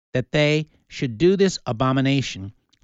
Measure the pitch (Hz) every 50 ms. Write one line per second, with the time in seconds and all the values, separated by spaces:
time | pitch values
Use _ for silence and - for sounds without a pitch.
0 | _ _ - 127 120 _ - 151 151 147 151 156 151 - _ _ _ - - -
1 | 151 123 110 104 160 180 196 180 196 185 - - - - 113 107 131 131 131 135
2 | 131 135 139 135 127 - - 92 98 101 - _ _ _ _ _